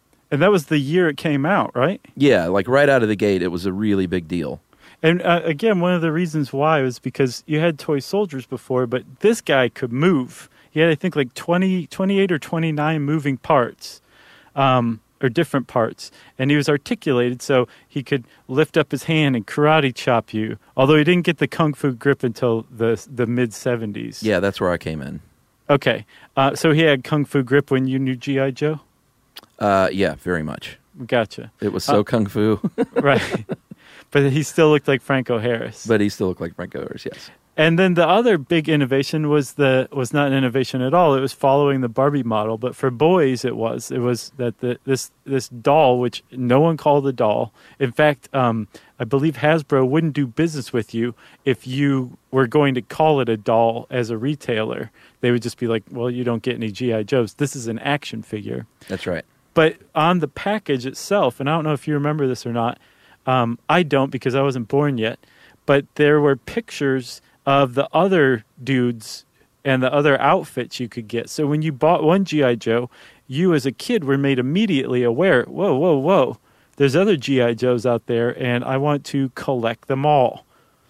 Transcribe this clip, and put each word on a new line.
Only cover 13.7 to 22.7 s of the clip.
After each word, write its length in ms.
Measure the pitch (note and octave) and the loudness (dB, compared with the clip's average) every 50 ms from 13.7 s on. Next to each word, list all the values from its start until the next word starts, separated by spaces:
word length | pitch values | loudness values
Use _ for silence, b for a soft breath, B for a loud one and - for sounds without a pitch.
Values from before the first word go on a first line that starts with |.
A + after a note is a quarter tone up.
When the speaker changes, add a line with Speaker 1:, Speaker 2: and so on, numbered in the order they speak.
| - _ - - - - b b b b b b b b b b b | -4 _ -18 -20 -20 -20 b b b b b b b b b b b
Speaker 1:
um, 440 | C#3+ C#3 C3+ B2+ B2+ A#2+ A#2 A2+ G#2+ _ _ _ - - | 0 2 2 4 2 2 0 -4 -6 _ _ _ -4 -2
or 60 | C3 | -2
different 380 | A2+ E3 E3 - - C3+ A#2+ | 0 0 -2 0 -2 -4 -4
parts. 440 | - - B2 A2 - - - - - B B B B B - | -2 -2 -2 -2 -2 -4 -10 -20 -20 B B B B B -4
And 120 | C3 C#3+ | 0 0
he 60 | D3 | 2
was 120 | D3 C3+ D#3+ | 2 2 2
articulated, 720 | D3 C#3 - - A#3+ - - D#3+ C3 B2 A#2+ B2 B2+ B2 - | 0 -2 0 -4 -6 -4 -2 0 0 2 0 0 -2 -6 -4
so 260 | - C#3 B2+ B2 b b b b | 0 2 2 2 b b b b
he 160 | b - D3 B2+ | b -8 -8 -6
could 220 | - C#3+ C3+ A#2 b b b b - | -4 -4 -4 -4 b b b b -6
lift 280 | B2+ C#3 D#3 - - | 0 0 0 2 2
up 140 | E3 C#3+ - | -2 -2 0
his 140 | - C3 - | -4 -8 -4
hand 300 | - E3 D#3 D3+ C#3 C3 | -2 0 2 2 2 0
and 100 | A#2 G2+ | -2 -4
karate 480 | - - - D3 D3+ D#3 D#3+ C#3 C3 A#2+ | -4 -2 0 2 4 4 4 2 0 -2
chop 400 | - - C#3 B2 A2+ - - - | -4 -2 0 0 0 0 -2 -6
you, 240 | A2 A2 A2 A2+ - b b b | -6 -6 -6 -8 -12 b b b
although 200 | C3 C3 C3+ D#3 | 0 4 6 6
he 80 | D3+ D3 | 4 6
didn't 200 | E3 F3+ F3+ D#3+ | 4 2 2 2
get 140 | F3+ D#3+ - | -2 -2 -2
the 100 | D3+ - | -2 -4
kung 260 | - - D#3+ D3+ C#3 | 0 0 0 0 0
fu 180 | - - C#3+ B2+ | -2 -4 -4 -4
grip 300 | A2 - C#3+ C3+ - - | 0 0 0 0 2 0
until 440 | B2 G#2+ - C3+ A#2+ A2+ A2+ A2+ - | -4 -4 0 0 0 0 0 -4 -8